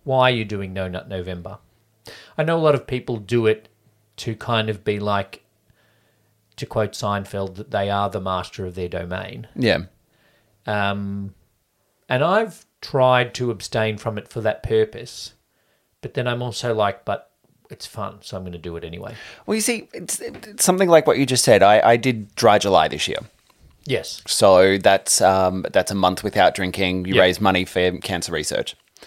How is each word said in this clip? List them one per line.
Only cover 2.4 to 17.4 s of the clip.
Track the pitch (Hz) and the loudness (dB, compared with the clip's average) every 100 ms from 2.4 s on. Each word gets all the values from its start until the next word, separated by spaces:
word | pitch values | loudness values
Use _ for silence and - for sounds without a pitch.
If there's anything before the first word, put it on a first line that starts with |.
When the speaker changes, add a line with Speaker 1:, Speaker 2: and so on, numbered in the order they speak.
Speaker 1:
know | 156 165 | -2 0
a | |
lot | 156 143 | 2 2
of | - | -2
people | 127 - 117 | -8 -6 -8
do | 98 120 110 | -2 2 2
it | 107 - _ _ _ _ - | 0 -4 _ _ _ _ -14
to | - 113 | -10 -8
kind | - 113 110 | -4 -2 -2
of | 101 | -4
be | - 104 | -4 -4
like, | 104 101 95 - _ _ _ _ _ _ _ _ _ _ _ - | -2 -2 -4 -12 _ _ _ _ _ _ _ _ _ _ _ -16
to | - | -8
quote | 131 104 | -4 -4
Seinfeld, | - 104 101 95 101 98 92 | -4 -4 -4 -6 -8 -8 -10
that | 107 | -6
they | 110 98 | -4 -2
are | 101 101 | -2 -2
the | 98 | -4
master | 95 92 90 - 92 | -4 -4 -6 -10 -10
of | 87 | -8
their | 87 | -8
domain. | 87 87 92 95 95 113 - | -8 -8 -10 -10 -14 -14 -2
Speaker 2:
Yeah. | 120 82 92 _ _ _ _ _ _ _ - | 0 0 -2 _ _ _ _ _ _ _ -6
Speaker 1:
Um, | 104 101 101 101 101 98 - _ _ _ _ _ _ - | -2 -2 -4 -6 -8 -10 -14 _ _ _ _ _ _ -4
and | 127 | -2
I've | 156 202 226 - _ _ | 0 0 -2 -8 _ _
tried | - - 127 127 123 - | -6 2 4 4 2 -4
to | 123 | -6
abstain | 101 - 120 110 107 | -6 -6 -4 -2 -4
from | 117 104 | -6 -8
it | - | -10
for | - | -6
that | 107 107 | -4 -4
purpose, | - 110 107 - 123 - - _ _ _ _ _ _ _ | -2 0 0 -4 -16 -16 -18 _ _ _ _ _ _ _
but | 131 | -12
then | - 123 | -6 -4
I'm | 120 | -4
also | 123 107 123 | -6 -6 -2
like, | 110 101 - | 0 0 -2
"But | - 101 - _ | -6 -8 -10 _